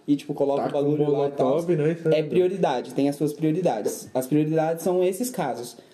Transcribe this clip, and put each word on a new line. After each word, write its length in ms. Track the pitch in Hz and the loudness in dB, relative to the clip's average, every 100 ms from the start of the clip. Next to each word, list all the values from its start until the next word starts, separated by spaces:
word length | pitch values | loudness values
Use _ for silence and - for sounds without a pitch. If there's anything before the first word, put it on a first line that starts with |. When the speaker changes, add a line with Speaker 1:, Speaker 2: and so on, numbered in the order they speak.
| - | -2
Speaker 1:
e, 80 | 143 | -2
tipo, 180 | - | 0
coloca 300 | 143 139 139 | -2 0 0
Speaker 2:
Tá 60 | 127 | 0
Speaker 1:
o 20 | |
bagulho 340 | 143 143 147 147 | 0 0 2 2
Speaker 2:
com 60 | |
Speaker 1:
lá 160 | 143 143 | 2 0
e 40 | |
tal. 160 | - 131 | 0 2
Speaker 2:
molotov, 260 | 151 170 160 | 2 2 2
né? 220 | 151 165 160 | 2 0 2
Speaker 1:
É 120 | 156 | 2
prioridade, 720 | 156 180 180 190 165 123 120 | 2 2 2 2 0 0 -4
tem 160 | - 143 | 0 0
as 60 | 143 | 0
suas 160 | 151 | -4
prioridades. 760 | - 156 170 170 113 104 - - | 0 0 2 0 0 -4 -6 -4
As 120 | 131 127 | -4 0
prioridades 580 | 151 156 160 156 165 | 0 2 0 0 -2
são 200 | 190 180 | 0 2
esses 260 | 180 196 247 | 0 0 -6
casos. 480 | - 143 120 123 - - | -4 -4 -4 -10 -14 -20